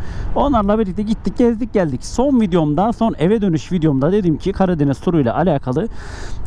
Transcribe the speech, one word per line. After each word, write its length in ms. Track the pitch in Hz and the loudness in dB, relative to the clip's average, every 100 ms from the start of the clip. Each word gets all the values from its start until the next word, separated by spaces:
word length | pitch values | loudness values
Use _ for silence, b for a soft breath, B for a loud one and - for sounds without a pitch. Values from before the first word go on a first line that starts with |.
| B B B 220 | B B B 0
Onlarla 440 | 269 240 202 214 | 2 2 2 0
birlikte 240 | 202 175 | 0 -2
gittik, 340 | 208 220 - - | -4 -2 -2 2
gezdik, 360 | 240 220 254 | 2 2 -2
geldik. 320 | 208 165 131 - | 0 0 -2 -4
Son 360 | - 277 254 | 0 2 2
videomda, 520 | 214 175 151 147 214 | 2 2 2 2 0
son 220 | - 226 - | 0 -2 0
eve 220 | 165 226 | 0 2
dönüş 300 | 202 160 - | 0 -2 -2
videomda 400 | 180 156 135 143 | 0 2 2 2
dedim 260 | 202 175 139 | 2 0 0
ki 140 | 185 | -2
Karadeniz 480 | - 190 170 143 131 | 0 0 2 0 0
turuyla 360 | - 170 117 104 | 0 2 2 2
alakalı 500 | - 139 127 127 220 B B B B B | 0 0 -2 -2 -4 B B B B B